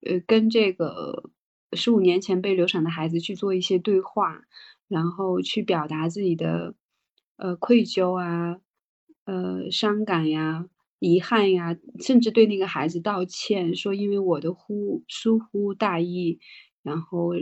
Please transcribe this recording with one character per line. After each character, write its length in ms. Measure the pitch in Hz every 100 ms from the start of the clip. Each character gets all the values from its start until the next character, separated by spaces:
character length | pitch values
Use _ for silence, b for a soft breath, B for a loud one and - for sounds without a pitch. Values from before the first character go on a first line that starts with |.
| -
呃， 140 | 180
跟 280 | - 226 220
这 240 | 226 202
个 580 | 185 165 180 - - - _ _ _ _
十 180 | 190 240
五 80 | 220
年 220 | 180 180
前 200 | 196 185
被 140 | 196
流 100 | 185
产 200 | 180 180
的 60 | 160
孩 180 | 165 160
子 100 | 170
去 160 | 165
做 180 | 185 196 185
一 40 |
些 200 | 180 185
对 200 | 214 190
话， 420 | - 208 175 156 _ b b b -
然 240 | 170 170
后 320 | 175 190 180
去 180 | 180 220
表 280 | 196 170 151
达 200 | 156 165
自 140 | 196
己 140 | 190 165
的， 400 | 165 170 170 - _ _ _ _ _ -
呃， 200 | 185 170
愧 280 | - 240
疚 300 | 233 190 180 185
啊， 440 | 175 170 170 180 _ _ _ _ _ _
呃， 460 | - 185 185 185 190
伤 320 | - 214 208
感 260 | 214 165 156
呀、 380 | 156 156 160 180 _ _ -
遗 200 | 180 180
憾 320 | - 226 196
呀， 240 | 180 170 170 - -
甚 200 | - 247
至 100 | 226
对 160 | 226 214
那 120 | 196
个 80 | 185
孩 220 | 135 156
子 120 | 170
道 240 | 208 196
歉， 500 | 185 - - 202 170 185
说 180 | 202
因 160 | 196 202
为 80 | 202
我 220 | 185 147
的 120 | 160
忽-， 520 | 185 - 208 202 170 -
疏 300 | - 226 226
忽 340 | 220 202 202
大 260 | 196 208 170
意， 400 | 175 180 170 170 b b b _
然 180 | 143 160
后 340 | 165 175 170 175